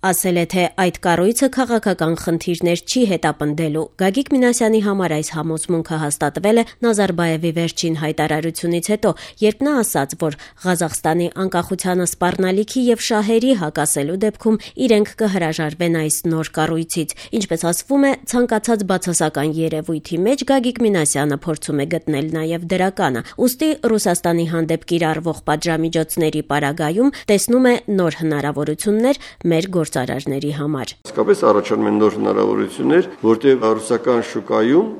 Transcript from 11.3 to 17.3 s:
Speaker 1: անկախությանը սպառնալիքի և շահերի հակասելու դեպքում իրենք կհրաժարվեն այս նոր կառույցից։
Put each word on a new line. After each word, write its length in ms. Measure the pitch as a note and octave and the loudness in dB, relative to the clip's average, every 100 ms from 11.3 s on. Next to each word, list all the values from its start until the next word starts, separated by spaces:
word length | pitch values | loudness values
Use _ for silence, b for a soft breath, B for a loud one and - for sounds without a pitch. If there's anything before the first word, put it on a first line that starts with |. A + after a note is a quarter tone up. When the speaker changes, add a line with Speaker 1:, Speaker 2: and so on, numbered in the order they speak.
| - F#3+ | -2 -2
Speaker 1:
անկախությանը 600 | F3 E3+ F#3 F#3 F3+ F3 | -2 -2 -4 0 0 -2
սպառնալիքի 720 | - F3+ F3+ F#3 F#3+ G#3+ C4 A#3+ | 0 -2 0 0 0 0 0 2
և 100 | A3+ - | 2 0
շահերի 460 | A3 G#3 A3+ B3 A#3 | 0 2 2 2 0
հակասելու 560 | D#3 - D3 D3+ C#3+ F#3+ G#3+ | 0 -2 -2 -2 -2 -2 -2
դեպքում 340 | G#3 A3+ A3 B - B3+ | 0 0 0 B -2 2
իրենք 220 | G#3+ G#3 - | 4 2 0
կհրաժարվեն 760 | A3 F#3+ E3 D#3+ D#3 D#3 F3 E3 | 0 0 -2 -2 -4 -2 0 0
այս 140 | D#3 D3+ E3+ | 0 -2 0
նոր 220 | D#3+ D#3 - | -2 -2 -2
կառույցից։ 540 | D#3+ E3 E3 F3 D3 B B | 0 0 -2 -4 -6 B B